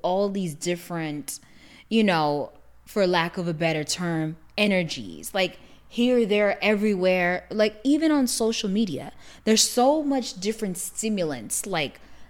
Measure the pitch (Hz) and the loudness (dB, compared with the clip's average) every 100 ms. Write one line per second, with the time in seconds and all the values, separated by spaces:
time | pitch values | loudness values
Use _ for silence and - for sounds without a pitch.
0 | 170 185 202 196 180 147 175 175 - 170 | -2 0 0 0 -4 -4 -4 -4 -6 -6
1 | 156 147 135 - - - - - - 226 | -6 -6 -8 -12 -16 -20 -20 -20 -2 2
2 | 214 170 151 147 123 - - - - 214 | 4 4 2 0 -4 -10 -20 -20 -8 0
3 | 185 170 170 190 170 156 165 156 147 - | 2 4 2 -2 -4 -2 0 0 -2 -4
4 | 175 165 156 165 - - 208 185 165 - | -2 -2 -4 -6 -10 -2 2 2 0 -6
5 | 101 80 - 196 185 - - - - - | -10 -12 -6 -2 -2 -4 -20 -20 -12 0
6 | 247 247 214 208 208 - 202 214 214 190 | 2 4 4 4 2 2 0 2 2 2
7 | 185 185 175 180 - 214 214 214 269 302 | 2 2 2 0 -4 0 0 0 0 2
8 | 320 294 247 - 226 226 202 196 220 135 | 4 2 2 0 0 0 -2 0 0 -4
9 | - - - - - 220 - - 254 311 | -10 -16 -20 -6 2 4 4 4 4 4
10 | 294 269 233 190 202 220 202 175 - - | 0 -2 -4 -6 -6 -4 -6 -6 -8 -6
11 | 220 208 165 127 107 - 208 175 139 - | -4 -2 -2 -4 -6 -8 -4 -2 -2 -6
12 | - - - | -18 -18 -16